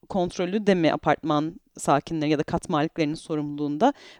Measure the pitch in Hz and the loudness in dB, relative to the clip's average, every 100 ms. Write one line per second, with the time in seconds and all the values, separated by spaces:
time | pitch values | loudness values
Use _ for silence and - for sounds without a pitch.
0 | - 196 175 - 175 208 202 185 156 - | -6 -2 -2 -2 -2 0 2 4 2 2
1 | 160 - 160 151 156 - _ - - 143 | 2 0 0 0 -2 -6 _ -6 0 2
2 | - 165 151 147 - 165 - 156 160 - | 0 -2 0 0 0 -4 -2 -2 0 -2
3 | 151 156 - 156 147 147 147 147 262 - | -2 -4 -6 -6 -4 -4 -4 2 2 2
4 | - | -8